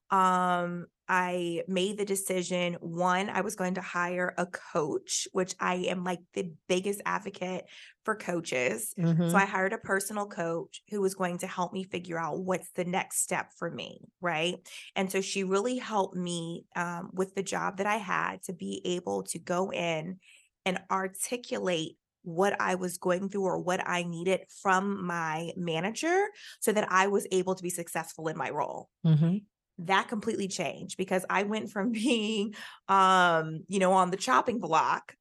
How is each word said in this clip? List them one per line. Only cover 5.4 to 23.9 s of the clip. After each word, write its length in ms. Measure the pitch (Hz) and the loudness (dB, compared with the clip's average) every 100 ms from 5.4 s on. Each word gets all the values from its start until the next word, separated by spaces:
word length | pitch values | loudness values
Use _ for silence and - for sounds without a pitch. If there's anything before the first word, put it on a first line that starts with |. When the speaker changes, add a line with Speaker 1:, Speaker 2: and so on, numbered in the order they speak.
| 185 - | -2 -2
Speaker 1:
I 140 | 185 | -2
am, 280 | 180 180 185 | 0 -2 -2
like, 180 | 180 180 - | -2 -4 -6
the 180 | 196 185 156 - | -8 -8 -8 0
biggest 360 | 180 202 202 | 0 0 -2
advocate 600 | 175 180 202 196 185 185 - - - _ | -2 -4 -4 -8 -6 -6 -10 -18 -20 _
for 100 | - | -4
coaches. 800 | 214 - 175 165 127 123 220 - - | -4 -2 -4 -2 0 0 0 -4 0
So 60 | |
Speaker 2:
Mm-hmm. 340 | 165 165 170 196 | 4 4 6 4
Speaker 1:
I 80 | |
hired 300 | 196 196 190 | 4 2 0
a 40 | 233 | -2
personal 480 | - 196 196 214 202 | 0 -2 0 -4 -6
coach 560 | 196 165 165 - - - | -4 -4 -4 -6 -14 -8
who 140 | 208 | -2
was 120 | 190 | 0
going 240 | 190 180 175 | 0 -2 -2
to 80 | 190 | -6
help 280 | - 175 | -4 -4
me 100 | 190 | -4
figure 340 | 185 185 175 165 | -6 -6 -4 -4
out 220 | 165 151 | -4 -4
what's 300 | 185 185 - | -2 -2 -2
the 120 | - 175 | -4 -2
next 340 | 180 - - | 0 -2 -2
step 300 | - 170 - - | -2 -2 -4 -6
for 120 | 170 | -8
me, 300 | 117 - - - _ | -6 -10 -12 -20 _
right? 340 | 175 156 175 185 - - - 196 | -2 0 0 -2 -10 -18 -8 -4
And 160 | 190 | -2
so 80 | 190 | -2
she 240 | 190 196 | -2 -2
really 320 | 190 196 240 254 | 0 2 2 -2
helped 400 | 220 220 190 180 | -2 0 0 -2
me, 480 | 175 175 165 170 - | -4 -4 -6 -10 -8
um, 360 | 180 175 175 - | -6 -4 -6 -6
with 220 | 180 190 | -4 -2
the 80 | 196 | -4
job 340 | 190 180 175 185 | -4 -2 -2 0
that 80 | 202 | 0
I 100 | 220 | 0
had 460 | 185 170 170 185 | 0 0 0 -4
to 100 | - | -10
be 260 | 180 196 196 180 | -8 -6 -4 -2
able 380 | 175 185 196 | -2 -2 -4
to 140 | 190 175 | -4 -8
go 320 | - 175 190 | -2 0 0
in 480 | - 170 160 165 185 - - _ _ | -2 -2 -2 -4 -10 -16 -20 _ _
and 140 | 190 185 - | -4 -4 -2
articulate 1040 | 190 190 190 - 247 240 220 190 170 160 - _ _ | -2 -2 -6 -6 -6 -4 -4 0 0 -2 -10 _ _
what 380 | 180 165 196 - | -6 2 2 2
I 140 | 202 | 0
was 240 | 185 180 - | 0 -2 -2
going 320 | 185 180 196 | 0 0 0
through 140 | 196 | -2
or 140 | 190 165 | 0 0
what 280 | 165 185 | 0 0
I 140 | - | 0